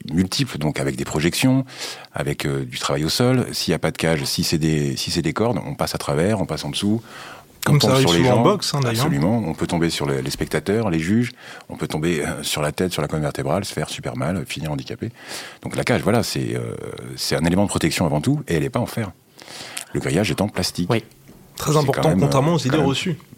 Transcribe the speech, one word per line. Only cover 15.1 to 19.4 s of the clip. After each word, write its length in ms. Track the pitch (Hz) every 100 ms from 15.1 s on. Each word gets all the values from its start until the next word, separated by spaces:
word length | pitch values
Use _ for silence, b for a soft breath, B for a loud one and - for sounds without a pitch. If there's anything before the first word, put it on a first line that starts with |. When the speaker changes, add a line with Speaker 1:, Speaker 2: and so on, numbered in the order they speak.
| B B B B B
Speaker 1:
Donc 140 | - -
la 80 |
cage, 180 | 113 104
voilà, 220 | - 113
c'est, 320 | 92 71 60 60
euh, 180 | 57 50 - - 62 65
c'est 200 | - 76
un 100 | 85
élément 200 | 90 101
de 40 |
protection 380 | 92 85 - 85
avant 120 | 76
tout, 220 | 120 151 -
et 80 | 160
elle 80 |
est 80 | 139
pas 80 | 123
en 80 | 113
fer. 240 | - 101 - _ B